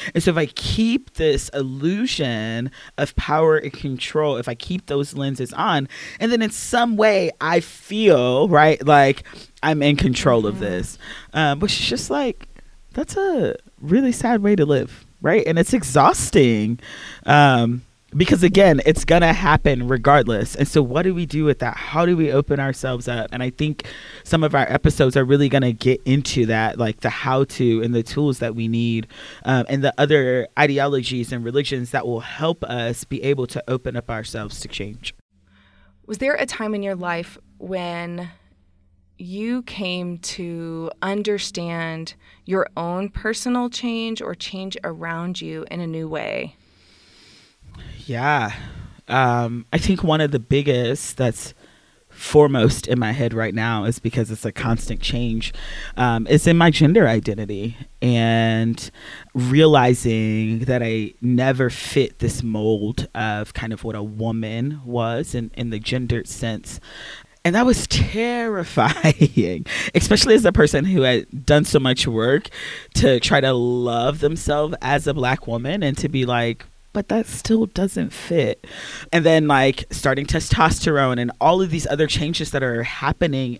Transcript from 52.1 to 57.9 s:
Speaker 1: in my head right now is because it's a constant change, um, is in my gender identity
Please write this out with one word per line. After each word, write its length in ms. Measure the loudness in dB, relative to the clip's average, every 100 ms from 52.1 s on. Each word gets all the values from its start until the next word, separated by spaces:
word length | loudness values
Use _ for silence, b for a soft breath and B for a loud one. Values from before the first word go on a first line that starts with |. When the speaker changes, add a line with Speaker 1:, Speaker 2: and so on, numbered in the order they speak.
| -16 2 4 6 6 2 2 -2
Speaker 1:
in 100 | 0
my 120 | 0
head 200 | -2 -2
right 200 | -2 -2
now 300 | -2 -2 -2 -2
is 120 | -4
because 300 | -4 -2 -4
it's 140 | -4 -8
a 60 |
constant 500 | -4 -2 -2 -4 -6
change, 520 | -4 -4 -2 -4 -6 -10 B B B -2
um, 300 | 0 0 4
is 180 | 4 6
in 100 | 6
my 140 | 6
gender 380 | 6 6 6 4
identity 680 | 2 -2 -6 -6 -6 -8 -10 -16